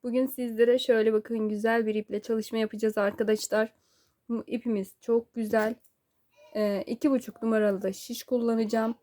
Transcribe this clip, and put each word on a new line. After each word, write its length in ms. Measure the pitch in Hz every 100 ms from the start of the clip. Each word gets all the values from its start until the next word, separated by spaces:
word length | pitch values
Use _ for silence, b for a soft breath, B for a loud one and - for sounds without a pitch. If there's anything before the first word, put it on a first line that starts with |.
Bugün 220 | 247 247 262
sizlere 540 | 262 247 220 233 247
şöyle 340 | - 226 220
bakın 360 | 214 220 226 214
güzel 360 | 208 226 226 214
bir 100 | 214
iple 260 | 208 208
çalışma 360 | - 226 214 226
yapacağız 400 | 220 214 220 214
arkadaşlar. 760 | 202 202 214 214 - 214 226 - _ _ _ _ -
Bu 140 | 233 -
ipimiz 460 | 240 240 208 190 -
çok 320 | - 233 233
güzel. 420 | 233 214 220 220 233 _ _ _ _ _ _ - -
Ee, 280 | 214 202 -
iki 240 | 233 294
buçuk 320 | 262 - -
numaralı 380 | 226 220 208 190
da 120 | 196
şiş 300 | 196 - 233
kullanacağım. 720 | - 247 233 226 214 220 226 233